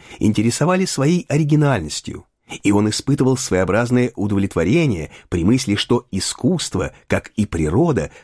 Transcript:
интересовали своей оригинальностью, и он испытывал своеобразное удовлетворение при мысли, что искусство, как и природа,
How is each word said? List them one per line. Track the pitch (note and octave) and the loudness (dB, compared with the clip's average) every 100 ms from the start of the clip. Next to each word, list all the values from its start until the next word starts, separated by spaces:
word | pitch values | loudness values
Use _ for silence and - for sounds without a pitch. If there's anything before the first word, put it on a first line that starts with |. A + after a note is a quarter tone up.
| - - | -14 -2
интересовали | G#2 G#2+ A2+ - D3+ F#3 | 0 2 0 0 0 0
своей | F#3 - C#3 F3+ - | -2 0 0 0 0
оригинальностью, | C#3+ D3+ D3+ D3 B2 D#2 - - - - _ _ - | -2 2 4 4 0 -4 -10 -10 -14 -16 _ _ -6
и | - | 0
он | G2+ G#2+ | 2 2
испытывал | - - C#3+ C3 C3 | 0 -2 2 2 0
своеобразное | - F#2 F#2 G2+ A#2+ B2 B2 | 0 0 2 0 2 0 0
удовлетворение | - G2+ G2 G2 - E2 D#3 D#3 F2+ D2 - _ | -2 -2 0 0 0 2 2 2 -2 -6 -14 _
при | F2+ | 0
мысли, | F2 C3 A2+ | 2 2 0
что | G2+ - A#2+ - | -2 0 -2 -2
искусство, | F#2+ - - C3 F3+ - - D#2+ - _ | -6 -6 -2 -2 -2 -4 -4 -6 -8 _
как | F#2 - | -4 -4
и | - G#2 | -4 -4
природа, | E2+ D#2 F#2 E3+ A#2+ C#2+ - | -2 0 2 2 0 -4 -10